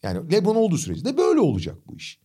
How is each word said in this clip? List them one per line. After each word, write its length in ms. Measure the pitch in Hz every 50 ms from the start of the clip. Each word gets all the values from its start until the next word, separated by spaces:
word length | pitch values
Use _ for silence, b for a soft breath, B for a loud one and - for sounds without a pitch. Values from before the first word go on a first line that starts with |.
| -
Yani 300 | 107 90 92 - 165 165
LeBron 220 | 214 202 202 220
olduğu 240 | 226 226 220 170 -
sürece 260 | 160 - 87 - 147
de 120 | 233 269
böyle 240 | 294 403 440 359 311
olacak 360 | 233 156 110 92 82 - - - _
bu 100 | - -
iş. 220 | - - - - _ _